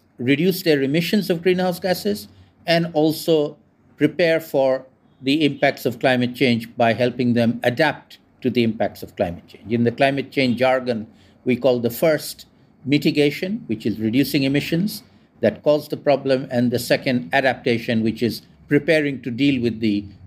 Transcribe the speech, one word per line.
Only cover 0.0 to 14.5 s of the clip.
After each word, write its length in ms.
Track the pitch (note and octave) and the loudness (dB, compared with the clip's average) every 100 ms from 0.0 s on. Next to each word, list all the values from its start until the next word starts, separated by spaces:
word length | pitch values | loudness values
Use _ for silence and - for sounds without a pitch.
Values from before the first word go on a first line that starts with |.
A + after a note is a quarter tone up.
| _ - | _ -4
reduce 460 | B2 C#3 F#3 F3 | 0 2 0 0
their 180 | E3 C#3+ | 0 0
emissions 480 | C3+ D#3+ E3+ G#3+ F#3 | 0 -2 0 0 0
of 120 | E3+ | -2
greenhouse 380 | F#3 F3+ F#3 F3 | 0 0 -2 -2
gases 480 | F#3 F3+ G3+ G#3 - - _ _ - | -4 -4 -4 -6 -10 -20 _ _ 0
and 260 | E3+ E3+ | 0 0
also 640 | D#3 D#3 D3+ - D#3+ D3 - _ _ _ - | 0 0 0 0 2 0 -6 _ _ _ -2
prepare 460 | D3 D3 E3 D#3+ | 0 2 2 2
for 440 | - C#3+ C3+ C3 - _ _ _ | 0 0 2 0 -6 _ _ _
the 240 | C3 D#3 D3 | -2 2 2
impacts 400 | C#3 C#3+ - C3 | 2 0 0 -4
of 140 | B2 | 0
climate 360 | C3+ B2+ B2 A#2+ | 2 2 0 0
change 400 | C3 A#2 - - | 2 2 -2 0
by 160 | A#2 | 2
helping 420 | A2 B2 B2 B2 | 2 0 0 0
them 280 | A#2 A#2 A#2+ | 2 2 0
adapt 560 | B2 B2 D3+ - - - _ _ | 0 0 0 -2 -12 -20 _ _
to 80 | B2+ | -2
the 140 | A#2+ | 2
impacts 380 | A2+ G#2+ G2+ - | 0 0 -4 -6
of 140 | F#2 - | -10 -4
climate 320 | F#2 E2+ - | -4 -6 -16
change. 240 | - G2+ | -18 -4
In 140 | A#2 A#2+ | 0 0
the 60 | |
climate 360 | A#2 C#3 C#3 B2+ | 2 0 0 -4
change 300 | C#3+ C3 A2+ | 0 0 2
jargon, 480 | B2+ C3 B2 A2+ G#2+ - - _ B2+ | 2 2 -2 -6 -8 -18 -20 _ -2
we 100 | A#2+ | 0
call 240 | C3 B2 | 2 2
the 100 | A2+ | -2
first 560 | A#2 E3 D3 - - - _ _ _ B2+ | 0 0 0 -4 -14 -20 _ _ _ -2
mitigation, 760 | D3 D#3+ D3 D3 C#3+ F#3 A3+ - | 0 2 2 0 0 -6 -8 -6
which 180 | A2 A#2 | -6 -4
is 120 | G2+ | -4
reducing 460 | A2 B2 C#3+ D3 | 0 0 0 0
emissions 600 | C3+ | 0